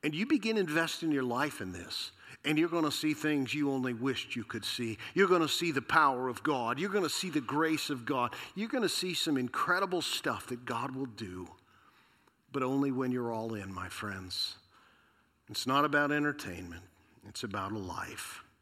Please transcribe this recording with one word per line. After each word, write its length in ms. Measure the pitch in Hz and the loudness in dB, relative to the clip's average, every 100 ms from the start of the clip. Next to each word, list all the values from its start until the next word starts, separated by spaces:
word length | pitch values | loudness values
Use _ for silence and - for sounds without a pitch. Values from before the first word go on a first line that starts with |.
And 120 | 147 151 | -2 -2
you 100 | 233 | 2
begin 320 | 302 220 220 | 2 4 2
investing 540 | 180 156 165 - 160 | 4 2 0 0 2
your 120 | 143 | 2
life 360 | 127 120 147 - | 2 2 0 -2
in 140 | 92 | -8
this, 380 | 92 85 - - - - - 143 | -8 -8 -8 -8 -12 -20 -6 0
and 120 | 151 | 2
you're 120 | 170 | 4
gonna 220 | 170 156 | 2 0
see 220 | 139 156 | 0 -2
things 400 | 151 151 147 127 | 0 0 2 0
you 160 | 147 143 | 0 2
only 240 | 135 127 | 2 0
wished 440 | 117 135 123 - 120 | 0 -2 -2 -4 -6
you 80 | 107 | -6
could 180 | 113 | -6
see. 340 | - - 117 107 - | -6 -4 -4 -4 -4
You're 140 | 170 190 | 4 6
gonna 220 | 180 156 | 6 4
see 220 | - 170 | 2 2
the 100 | 135 | 0
power 480 | 117 165 147 127 127 | 4 6 6 4 -2
of 120 | 117 | -2
God. 380 | - 139 113 127 | 0 2 2 0
You're 100 | 196 | 0
gonna 200 | 202 165 | 2 0
see 200 | - 185 | 0 0
the 120 | 151 | -2
grace 480 | 120 143 160 156 - | 0 2 2 2 0
of 160 | 139 117 | -4 -2
God. 280 | 135 120 - - - | 0 0 -4 -10 -6
You're 140 | 220 | -2
gonna 180 | 262 196 | 0 2
see 260 | - 185 | 0 -2
some 220 | 160 - 139 | 0 2 2
incredible 680 | 123 - - 180 196 180 | 2 0 2 2 2 0
stuff 460 | - - 143 104 - | -2 -2 -2 -2 -4
that 160 | 123 123 | -8 -4
God 300 | 117 131 131 | -4 -4 -4
will 100 | 135 | -6
do, 440 | 104 104 92 87 - _ - - _ _ _ _ _ _ | -6 -10 -8 -10 -14 _ -20 -20 _ _ _ _ _ _
but 120 | 139 | -2
only 280 | 127 139 139 | 0 2 2
when 200 | 127 127 | 2 0
you're 220 | 123 120 | 0 0
all 220 | 113 113 110 | -2 -4 -6
in, 180 | 95 | -6
my 160 | 92 92 | -8 -8
friends. 680 | - 104 98 92 90 - - _ - - _ _ _ _ _ _ | -6 -6 -6 -8 -4 -4 -6 _ -20 -20 _ _ _ _ _ _
It's 180 | 110 127 | -6 2
not 160 | 135 147 | 4 6
about 260 | 147 147 | 4 4
entertainment. 720 | 147 147 139 101 87 90 85 95 _ _ - 104 | 2 0 -2 -8 -8 -10 -12 -16 _ _ -20 -16
It's 160 | - | -10
about 300 | 113 101 95 | -6 -4 -4
a 40 | 107 | -4
life. 680 | 95 - - - - - - _ | -6 -6 -8 -8 -12 -12 -18 _